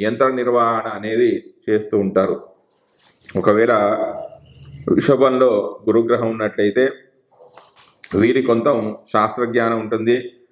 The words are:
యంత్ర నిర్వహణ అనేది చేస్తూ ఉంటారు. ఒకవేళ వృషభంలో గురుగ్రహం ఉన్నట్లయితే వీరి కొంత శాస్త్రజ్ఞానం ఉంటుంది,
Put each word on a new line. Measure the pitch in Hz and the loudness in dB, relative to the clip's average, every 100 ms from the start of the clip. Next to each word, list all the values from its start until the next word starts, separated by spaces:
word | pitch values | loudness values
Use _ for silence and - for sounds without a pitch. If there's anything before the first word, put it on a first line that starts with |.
యంత్ర | 104 120 135 | -6 0 0
నిర్వహణ | 127 123 120 117 113 113 | 0 0 0 0 -2 -6
అనేది | 101 107 113 120 101 - _ - | -10 -4 0 0 0 -8 _ -2
చేస్తూ | 107 - 107 | -2 0 -2
ఉంటారు. | 98 95 95 - - _ _ _ _ _ _ _ - 95 | 0 0 0 -4 -10 _ _ _ _ _ _ _ -8 0
ఒకవేళ | 104 107 113 110 104 107 - - - - - - - - - | 2 4 4 2 2 0 -4 -8 -14 -16 -20 -20 -20 -12 -2
వృషభంలో | - - 131 135 127 127 107 98 - 110 | 0 2 4 4 4 2 2 -2 -6 0
గురుగ్రహం | 113 117 117 113 | 0 2 0 -2
ఉన్నట్లయితే | 110 107 - 104 120 131 - _ _ _ _ - - - - - _ - 98 | -4 -4 -2 0 2 0 -2 _ _ _ _ -20 -20 -20 -20 -20 _ -4 2
వీరి | 117 127 | 2 2
కొంత | 127 117 127 120 107 104 - | 2 2 2 0 -2 -10 -4
శాస్త్రజ్ఞానం | 107 107 - 117 120 113 113 | 0 0 -2 -2 0 0 -2
ఉంటుంది, | 107 110 113 123 - - _ | -4 -4 0 -2 -4 -18 _